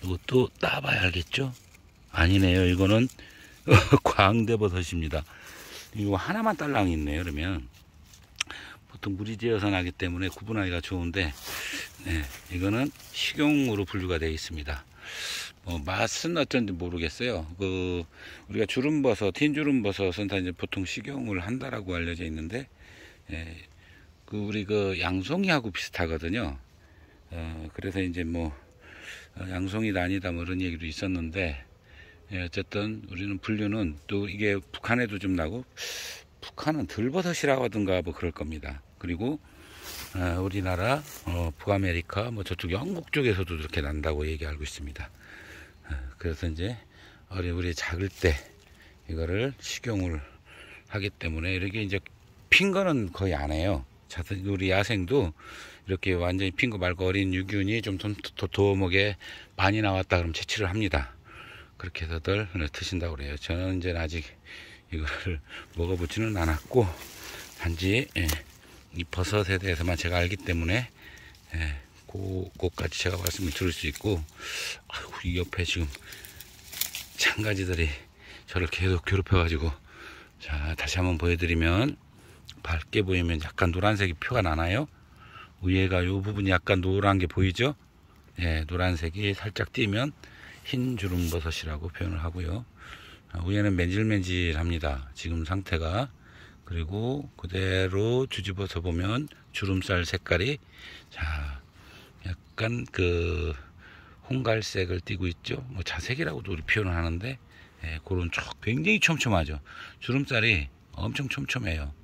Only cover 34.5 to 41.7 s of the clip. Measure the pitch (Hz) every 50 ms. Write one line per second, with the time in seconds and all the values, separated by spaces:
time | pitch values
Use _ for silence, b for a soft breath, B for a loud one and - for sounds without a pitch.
34.5 | 101 98 - - - - - - 117 123 123 110 104 98 - 98 92 87 80 78
35.5 | 98 - - - - B B B B B B B B B B B - - - -
36.5 | - - - 151 - 151 104 85 - - 107 127 139 185 180 175 170 - - 139
37.5 | 135 131 127 117 98 110 104 95 92 92 82 85 80 - - 85 80 - 85 76
38.5 | 80 76 69 71 69 69 - - - - - 90 87 82 107 127 156 151 B B
39.5 | B B B B B B B B B B B B B 92 90 90 85 90 92 98
40.5 | 92 101 95 92 90 87 92 117 135 156 147 - - - - - 87 87 87 82
41.5 | 78 - - -